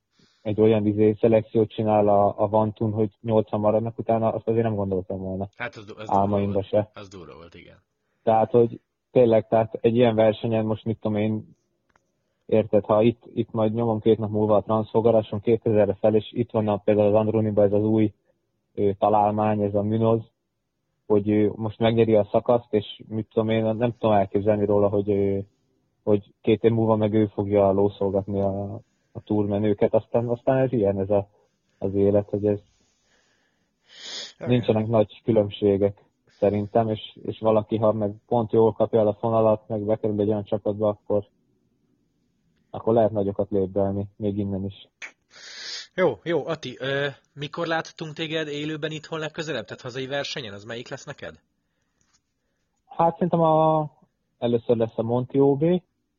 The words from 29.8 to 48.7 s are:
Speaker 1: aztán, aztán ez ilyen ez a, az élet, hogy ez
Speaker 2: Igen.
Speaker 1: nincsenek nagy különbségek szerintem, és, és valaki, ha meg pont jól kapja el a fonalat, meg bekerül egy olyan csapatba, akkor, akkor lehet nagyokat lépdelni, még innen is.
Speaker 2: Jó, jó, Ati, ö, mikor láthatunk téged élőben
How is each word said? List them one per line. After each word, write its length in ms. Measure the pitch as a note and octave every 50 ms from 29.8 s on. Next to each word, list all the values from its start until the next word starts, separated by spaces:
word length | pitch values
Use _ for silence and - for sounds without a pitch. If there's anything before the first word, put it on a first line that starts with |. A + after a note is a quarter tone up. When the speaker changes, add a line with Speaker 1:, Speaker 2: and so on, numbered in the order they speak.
| A#2 G#2+ -
Speaker 1:
aztán, 340 | A2 - _ - A#2+ A#2 A#2+
aztán 300 | A#2+ - _ - C3+ C3
ez 140 | C3 C3 C3
ilyen 260 | A#2+ G2 G2 G2 G2
ez 120 | F#2+ G2
a, 180 | G#2 G2+ G2 - _ _ _ _ _ _ _ _ _ -
az 160 | - G2 F#2+
élet, 340 | G2+ G2 G2+ G2+ G#2 G2+ -
hogy 180 | - G2+ G#2
ez 140 | G#2 G#2 G2 - _ _ _ _ _ _ _ _ _ _ _ _ _ _ _ _ _ _ _ _ _ _ _ _ _ - - - - - - - - -
Speaker 2:
Igen. 120 | - - B2
Speaker 1:
nincsenek 380 | B2 B2 - - A2 A2 A2
nagy 360 | A2 A#2 A2 G#2 - - - -
különbségek 800 | - A2 A2 G#2 G2+ - - G#2 G2+ G2 F#2+ G2+ G2+ G2+ _ _ _ _ _ _
szerintem, 640 | _ _ _ G#2 G2 G2+ G#2 G#2 G2+ - A#2 A2+ A2
és, 300 | A2 A2 - - - - -
és 160 | - - -
valaki, 380 | A2 A2 A2 G#2+ G#2 - A2+
ha 160 | A2 A2+ G#2+ A2+
meg 220 | A2 G#2+ G2+ G#2 A2 _
pont 260 | - A#2+ A#2+ A2+ G#2 -
jól 200 | A2+ A2+ A2+ G#2
kapja 260 | - A2 G#2 - A2+
el 80 | G#2+
a 80 | G#2+ G#2
fonalat, 540 | - - A#2 A2+ A2+ A2 A2 G#2+ G#2+ _ -
meg 120 | A2+ G#2+
bekerül 400 | G#2 G#2 A2 - - G#2+ G#2 G#2
egy 80 | G#2 G#2
olyan 160 | A2 G#2 G2+
csapatba, 440 | - A2 G2+ - G#2+ G2+ G#2 G#2+ G#2
akkor, 360 | G#2 - _ - G#2+ G2+ G2+ _ _ _ _ _ _ _ _ _ _ _ _ _ _ _ _ _ _ _ _ _ _ _ _ _ _ _ _ _
akkor 240 | - G2+ - A2 A2+
lehet 160 | A#2+ A2 G2+
nagyokat 400 | G#2+ G#2+ G2 G2 G2+ - G2+ -
lépdelni, 560 | G#2+ G2 F#2+ F#2 F#2+ G2+ G2 G2 G2 G2+ G2+ G2+ _
még 220 | - G#2+ G#2 G2+ G#2
innen 260 | G2+ G2 G2 F#2+ G2
is. 240 | G2 G2 - - _ _ _ - - - _ _ _ _ - - - - - - - - - - - _
Speaker 2:
Jó, 240 | F3+ F#3 D#3 A2+ - -
jó, 240 | D#3+ E3+ D3+ A#2+
Ati, 300 | D3+ D#3+ D#3 - C3 B2 -
ö, 280 | C3 C3+ C#3 C#3 C#3+ C#3+ C3+ - _ _ _
mikor 320 | C#3+ D3 D3 - E3+ E3+
láthatunk 460 | D#3+ E3 E3 D#3+ - - - E3 D#3 D3
téged 360 | - E3 D#3 D#3+ D#3+ D#3 D3+
élőben 420 | C#3+ D3 D3+ D3+